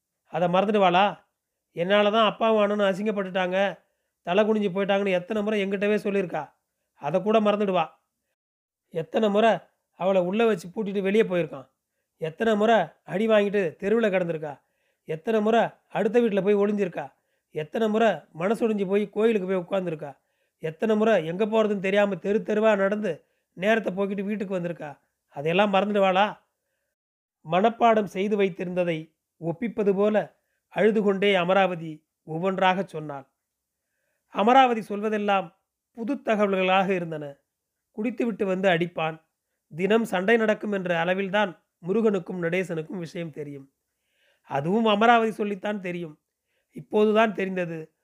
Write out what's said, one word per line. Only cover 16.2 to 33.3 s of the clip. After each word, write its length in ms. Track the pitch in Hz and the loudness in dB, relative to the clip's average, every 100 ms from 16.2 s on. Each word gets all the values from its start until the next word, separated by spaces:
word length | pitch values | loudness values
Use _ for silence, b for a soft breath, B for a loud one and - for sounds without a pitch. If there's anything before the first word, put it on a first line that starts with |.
வீட்டுல 200 | 226 196 | 2 2
போய் 180 | 185 202 | 2 2
ஒளிஞ்சிருக்கா. 460 | 208 208 185 170 139 _ _ _ _ | 2 0 -4 -6 -12 _ _ _ _
எத்தனை 320 | 151 151 240 220 | -10 -6 -2 0
முறை 220 | 214 226 165 - | 2 2 0 -6
மனசொடிஞ்சு 500 | 156 190 226 233 208 185 | -6 -4 0 0 -2 0
போய் 180 | 202 202 | -2 -2
கோயிலுக்கு 380 | 208 226 220 185 | 0 0 0 -2
போய் 140 | 190 | -4
உட்கார்ந்திருக்கா. 480 | 170 196 180 156 147 - _ _ _ _ | -2 -4 -4 -6 -10 -16 _ _ _ _
எத்தனை 320 | 160 160 220 214 | -10 -4 0 2
முறை 180 | 220 196 160 | 4 2 0
எங்க 180 | 180 220 | -2 0
போறதுன்னு 400 | 220 214 202 190 | 2 0 0 0
தெரியாம 300 | 202 202 180 | 2 2 0
தெரு 220 | 196 214 | -2 -2
தெருவா 340 | 180 214 220 202 | 0 2 2 4
நடந்து 360 | 196 208 208 143 _ _ _ - | 2 0 -4 -6 _ _ _ -4
நேரத்தை 340 | 196 226 202 | 0 0 0
போக்கிட்டு 300 | 185 196 202 | -4 -4 -4
வீட்டுக்கு 300 | 196 208 196 | -4 -6 -4
வந்திருக்கா. 360 | 185 175 160 151 143 _ _ _ 143 | -4 -6 -8 -12 -14 _ _ _ -6
அதையெல்லாம் 380 | 156 180 208 | 0 2 2
மறந்துடுவாளா? 520 | 190 202 208 190 185 208 - _ _ _ _ _ _ _ _ _ _ | 2 2 2 2 4 2 -2 _ _ _ _ _ _ _ _ _ _
மனப்பாடம் 680 | 156 175 226 226 233 214 190 | -2 2 2 4 4 4 0
செய்து 220 | 190 202 202 | -4 -2 0
வைத்திருந்ததை 640 | 196 170 180 180 175 160 160 _ _ _ | 0 -2 -6 -2 -2 -4 -8 _ _ _
ஒப்பிப்பது 520 | 165 165 233 220 202 | -8 -6 -6 -2 0
போல 220 | 190 208 214 160 _ _ _ _ | 2 2 0 -2 _ _ _ _
அழுது 280 | - 208 220 | 0 2 4
கொண்டே 280 | 202 190 202 | 2 2 2
அமராவதி 580 | 190 175 196 185 175 165 156 _ _ 160 | 2 4 4 2 0 -10 -12 _ _ -10
ஒவ்வொன்றாக 500 | 160 190 185 185 185 | -4 -4 2 2 2
சொன்னாள். 440 | 185 156 151 139 - | -2 -10 -10 -12 -16